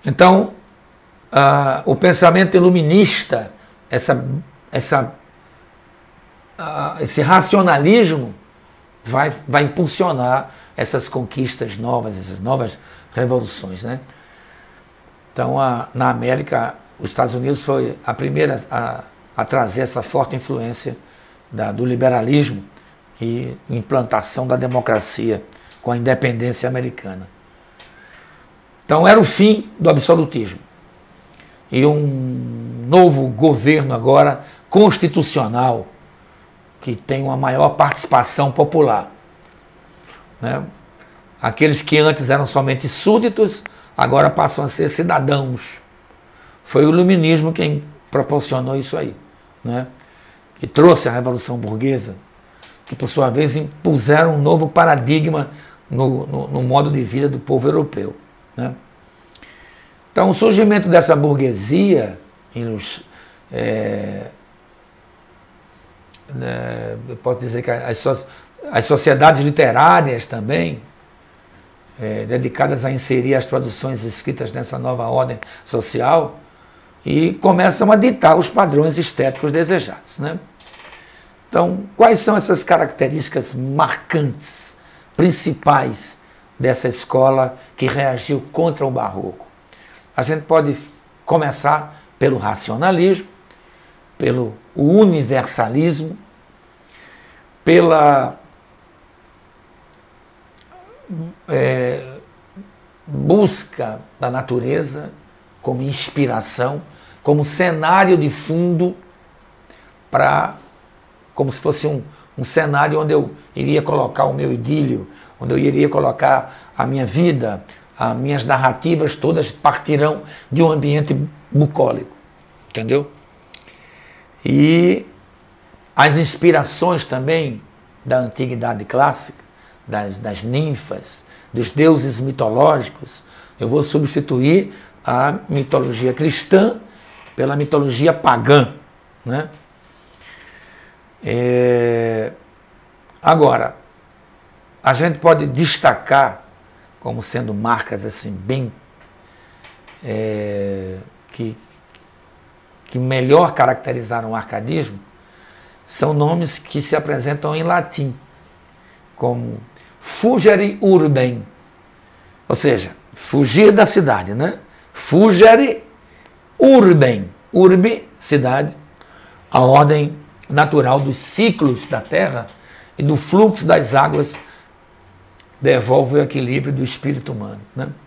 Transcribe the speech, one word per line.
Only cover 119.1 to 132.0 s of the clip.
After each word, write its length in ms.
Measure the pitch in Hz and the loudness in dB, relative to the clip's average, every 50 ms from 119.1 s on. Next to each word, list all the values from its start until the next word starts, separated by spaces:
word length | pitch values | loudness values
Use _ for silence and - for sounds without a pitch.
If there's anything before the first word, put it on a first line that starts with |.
| - | -4
todas 380 | - - 143 165 160 143 - | -4 -2 -2 0 0 -2 -4
partirão 680 | - - - 151 135 - - - 151 147 147 151 151 - - - - - - _ | -8 0 0 0 0 0 -4 -2 0 0 2 0 -2 -4 -10 -18 -20 -20 -14 _
de 120 | 131 147 | 0 2
um 100 | 165 160 | 2 2
ambiente 420 | 156 151 139 143 147 147 147 - 143 135 143 - - - - _ | 2 0 0 0 0 0 0 -2 -2 -4 -4 -6 -10 -18 -20 _
bucólico, 600 | - 139 151 147 - - 135 120 120 - - - - - _ _ _ _ _ _ _ _ _ _ | 0 2 2 2 2 0 0 0 0 -4 -8 -12 -18 -20 _ _ _ _ _ _ _ _ _ _
entendeu? 420 | - 117 110 113 127 143 143 143 - - _ _ _ _ _ _ - - - - - _ _ - - - - - - - _ _ _ _ - | -10 -10 -4 -2 -2 -2 -2 -4 -14 -20 _ _ _ _ _ _ -20 -20 -20 -20 -20 _ _ -20 -20 -20 -20 -20 -20 -20 _ _ _ _ -4
E 640 | - 131 143 143 156 165 170 175 175 190 - - - - - _ _ _ _ _ _ _ _ _ _ _ _ _ _ _ | 0 2 4 4 4 6 4 4 2 2 0 -4 -14 -20 -20 _ _ _ _ _ _ _ _ _ _ _ _ _ _ _
as 220 | - 139 156 143 | 4 4 4 4
inspirações 880 | 160 165 - - - 165 175 160 151 139 - - - 165 180 180 - - | 2 0 -2 -2 2 4 4 4 4 0 -2 -4 -2 -2 0 0 -2 -4
também 580 | - 135 127 131 143 165 165 156 135 117 104 - - _ _ _ _ _ _ _ | -6 -6 -6 -2 -2 -2 -2 -2 -4 -8 -10 -16 -20 _ _ _ _ _ _ _
da 140 | - 123 127 | -2 -2 0
antiguidade 640 | 123 117 - - 131 127 123 117 117 120 113 101 104 | 0 -2 -6 -6 -6 -6 -4 -6 -4 -6 -6 -6 -8
clássica, 540 | 98 - 123 139 143 135 - - - - - - _ _ _ _ - _ _ _ | -4 0 0 0 0 0 -4 -12 -18 -20 -20 -20 _ _ _ _ -20 _ _ _
das, 320 | - 110 104 104 101 95 98 | -10 -8 -8 -8 -8 -10 -10
das 240 | 113 110 101 92 | -10 -10 -10 -8
ninfas, 800 | 107 113 123 139 156 156 143 - - - - - - - - - - _ - - - _ | -8 -4 -4 -2 -2 -2 -4 -8 -8 -12 -14 -12 -12 -16 -18 -18 -20 _ -20 -20 -20 _
dos 180 | - - 120 - | -6 -6 -6 -4
deuses 480 | - 147 151 165 160 143 | 0 4 4 4 4 4